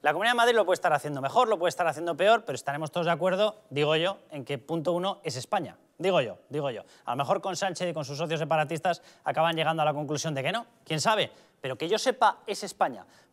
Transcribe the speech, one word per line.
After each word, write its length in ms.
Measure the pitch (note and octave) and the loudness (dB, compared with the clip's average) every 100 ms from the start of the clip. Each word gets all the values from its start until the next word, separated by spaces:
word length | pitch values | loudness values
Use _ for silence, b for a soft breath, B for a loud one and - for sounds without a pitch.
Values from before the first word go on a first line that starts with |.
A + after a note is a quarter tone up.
La 120 | D3 | 2
Comunidad 180 | D#3 A3 | 2 2
de 60 | A#3+ | 4
Madrid 180 | A#3+ A3+ | 6 6
lo 100 | F3+ | 4
puede 120 | F3+ | 2
estar 160 | F3 | 4
haciendo 280 | D3 D3 C#3+ | 2 0 -4
mejor, 260 | C3+ A#3 A#3+ | 0 2 4
lo 120 | G3 | 2
puede 100 | E3+ | 0
estar 160 | - E3+ | 0 -2
haciendo 320 | C#3+ E3+ D#3 | 0 -4 2
peor, 260 | F#3+ A3+ | 4 4
pero 120 | A3+ C3 | 2 -6
estaremos 360 | - C#3+ D#3 | -4 -4 -4
todos 140 | F3+ E3 | -2 0
de 60 | |
acuerdo, 500 | E3 F#3 F#3 G#3+ - _ | 0 0 2 0 -2 _
digo 260 | C#3 D3 D#3+ | 0 2 2
yo, 200 | F3 G3 _ | 2 -2 _
en 140 | D3+ B2 | -14 -8
que 120 | C#3 | -8
punto 360 | - E3 D#3 | -4 -2 0
uno 260 | F3 F#3+ F#3 | 0 -2 -4
es 120 | D#3+ B2+ | -6 -8
España. 420 | - G3+ D3+ - _ _ | -4 -4 -4 -12 _ _
Digo 200 | F3 F3 | 2 2
yo, 200 | A#2+ F2+ _ | 0 -6 _
digo 220 | C#3+ C#3 | -6 -4
yo. 140 | A2+ - B - | -6 -14 B -6
A 60 | |
lo 60 | A#2+ | -2
mejor 220 | C3+ G3 | 0 0
con 160 | G3 F3 | -2 -4
Sánchez 320 | G3 F3 F3+ | -4 -4 -6
y 60 | |
con 120 | D#3 C3 | -4 -8
sus 120 | C#3+ | -6
socios 220 | E3 D#3+ | -4 -4
separatistas 640 | D3+ D#3+ D3+ D#3+ F#3 E3+ B B - | 0 0 0 -2 -2 -4 B B -4
acaban 300 | C#3+ E3 E3 | 0 2 2
llegando 280 | D#3 E3 | 0 2
a 20 | D3+ | 0
la 80 | |
conclusión 400 | C#3+ D3 D3 D#3+ | 0 -4 -4 -2
de 80 | C#3 | -2
que 100 | C3+ | -2
no, 140 | G#3+ A#3 _ - | -4 -8 _ -6
quién 140 | D#3 | 0
sabe, 300 | A3 A3 D3+ B B _ | 2 2 0 B B _
pero 160 | C3+ B2+ | -8 -6
que 100 | D#3+ | -2
yo 120 | G#3 | 0
sepa 400 | C4 B3+ G#3+ - - | 0 2 2 2 -8
es 160 | G3 | -8
España. 420 | G3+ - E3+ A2+ F2 b b | -8 -2 -2 -2 -16 b b